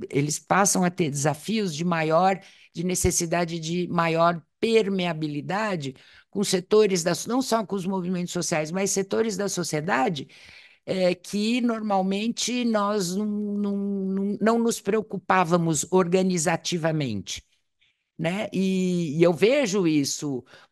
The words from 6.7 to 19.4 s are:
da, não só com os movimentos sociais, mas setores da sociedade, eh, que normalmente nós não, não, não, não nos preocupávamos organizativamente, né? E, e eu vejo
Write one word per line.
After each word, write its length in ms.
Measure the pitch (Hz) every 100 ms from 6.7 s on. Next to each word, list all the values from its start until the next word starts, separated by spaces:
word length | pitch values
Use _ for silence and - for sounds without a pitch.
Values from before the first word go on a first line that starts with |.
| 214 214 185
da, 80 | 170 170 -
não 140 | 247
só 240 | 254 226 202
com 100 | 196
os 100 | 180
movimentos 460 | 190 175 180 180
sociais, 400 | 175 165 160 156
mas 200 | 185 196
setores 440 | 196 196 214 226 185
da 140 | 202
sociedade, 800 | 185 165 151 160 247 254 147 131 - - - - _ -
eh, 280 | 190 180 180
que 440 | - 202 214 247
normalmente 1040 | 233 220 214 196 190 196 226 - - 247
nós 520 | 247 214 202 214 175 190
não, 100 | 214
não, 520 | 208 208 202 202 202
não, 600 | 202 196 190 190 196 208
não 200 | 214 233
nos 200 | 226 214
preocupávamos 1080 | - 220 - 196 - 185 170 175 165 151 -
organizativamente, 1500 | 185 175 185 190 180 165 165 - 175 160 156 135 101 92 - - _ _ _ _ _ _ -
né? 300 | 165 196 -
E, 640 | 180 190 190 185 175 165 156
e 60 |
eu 100 | 175
vejo 520 | 165